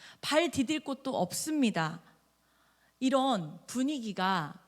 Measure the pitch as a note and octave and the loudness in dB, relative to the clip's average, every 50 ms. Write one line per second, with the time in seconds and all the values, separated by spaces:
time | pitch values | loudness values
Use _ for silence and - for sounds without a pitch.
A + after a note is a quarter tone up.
0 | - - - - - - C#4 D#4 E4+ D4+ - - B3+ G#3+ D#4 D#4 - - C4+ - | -20 -20 -18 -10 -4 2 4 4 4 4 2 0 0 0 0 -2 -2 -4 -8 -6
1 | - C4+ - G#2+ C#3 - - - - D#4 D#4 D4+ C4 A3 F3+ E3+ D#3+ D#3 - E3+ | -4 -4 0 0 0 0 -2 -4 -4 -2 2 2 2 2 2 0 -2 -2 -4 -8
2 | - - - _ _ _ _ _ _ _ _ _ _ _ _ _ _ _ _ _ | -14 -20 -20 _ _ _ _ _ _ _ _ _ _ _ _ _ _ _ _ _
3 | B3+ C4 C4+ C4 C4 C4+ B3 F#3+ E3 D3 D#3+ - - - - A#3+ C4 C#4 D#4 C4+ | 0 2 2 4 4 2 2 0 -2 -4 -10 -14 -14 -8 -4 -2 -2 0 -2 -4
4 | A3+ G#3+ F#3 - F#3 F#3+ F#3+ F3 D3+ C#3+ - - - | -6 -6 -4 0 0 2 2 0 -2 -4 -8 -14 -20